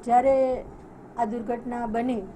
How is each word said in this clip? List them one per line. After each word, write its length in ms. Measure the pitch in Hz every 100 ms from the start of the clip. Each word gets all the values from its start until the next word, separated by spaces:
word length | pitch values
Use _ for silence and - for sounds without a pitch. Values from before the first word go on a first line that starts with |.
| 233
જ્યારે 600 | 240 262 269 262 254 - - - - - -
આ 80 | 233
દુર્ઘટના 600 | 233 220 233 240 240 233
બની 360 | 220 247 233 190